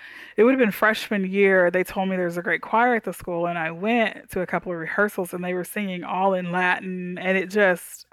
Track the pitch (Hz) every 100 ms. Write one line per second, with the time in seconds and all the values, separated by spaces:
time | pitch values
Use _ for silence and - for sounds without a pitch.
0 | - - - - 233 269 226 - 214 220
1 | - 208 185 196 196 190 175 180 180 202
2 | 190 185 175 175 170 165 - 226 240 233
3 | 196 175 - 170 175 170 160 165 208 240
4 | 220 - - 190 175 180 180 170 160 -
5 | 208 - 180 180 180 180 175 208 202 180
6 | 165 185 196 185 175 180 180 180 190 185
7 | 180 180 185 190 185 208 196 175 - -
8 | -